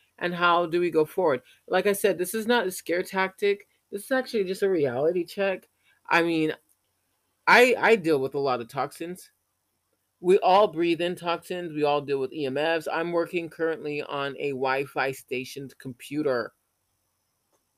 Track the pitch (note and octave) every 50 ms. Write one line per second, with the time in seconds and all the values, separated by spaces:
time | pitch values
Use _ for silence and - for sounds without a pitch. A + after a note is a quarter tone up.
0 | _ _ _ - F3 F3 F3+ E3+ F3 F3 E3+ F3 F3 E3 E3+ F3 F3 E3+ D#3 D#3
1 | D#3 - - G3 F3+ D3+ C3+ B2+ _ - - _ _ - F3+ F#3 F#3 G#3 G3 -
2 | - G3 E3+ E3+ F3+ - - A3 G#3 A#3 A#3+ A#3+ F#3+ F#3 F#3 - - - E3+ F#3
3 | F#3 - G3 F#3+ F#3+ F#3 - - G#3 G3+ G3+ G3+ - _ _ _ _ _ - G3+
4 | - - C4 B3+ B3 - A#3+ G#3 F#3+ F3+ F#3+ - G3+ G3 F#3 D#3+ C#3+ B2+ A#2 C3
5 | D3+ E3+ F3+ F3+ E3+ - - G3+ G3 G3 F#3 F3+ _ _ _ _ _ _ _ _
6 | _ - - E3+ E3+ E3+ E3 D#3+ D#3 D#3 - - _ _ _ _ _ _ _ _
7 | _ _ _ _ _ _ _ _ - D#3+ F#3+ A#3 B3 B3+ - G2+ D3+ G#3 A#3 G3
8 | D#3 E3 D3+ C3+ C3 C3+ - C#3+ C#3 C3+ B2 A#2 A2+ - - C3+ C3+ D3+ - -
9 | E3 F3 F3+ - - _ _ _ _ _ _ _ _ _ _ _ _ _ _ _
10 | _ _ _ _ F3 F3 G3 - - F#3 F#3 G3+ G#3+ G3 D#3 D#3+ F3 E3+ E3 D3+
11 | F3 F3+ F3 F3 F3 E3+ E3+ E3 - - F3+ F3 F3 D#3+ D3+ D3+ D3 C#3+ D3 D3
12 | C#3 C#3 C#3 C3+ C3 C3 - D#3 C#3+ C3 C3 C#3+ D#3 E3 E3 D#3+ D#3 D3 - D#3+
13 | E3 F3 F3 E3+ E3 E3 F#3 E3+ E3 D#3+ - - D#3+ E3 D#3 - D3 D3 D3 D3
14 | - - C#3+ C#3 C#3 C#3 C3 - C#3+ C#3+ C3+ B2+ C3+ C3 C3 C#3 C#3+ C#3 - D3+
15 | C3+ C3+ C3 - - - B2+ B2+ C3 - - C#3+ C#3 B2+ - _ - C3+ A#2+ _
16 | - - C#3+ D3+ D3 C#3 B2+ A#2 A2 - _ _ _ _ _ _ _ _ _ _
17 | _ _ _ _ _ _ _ _ _ _ _ _ _ _ _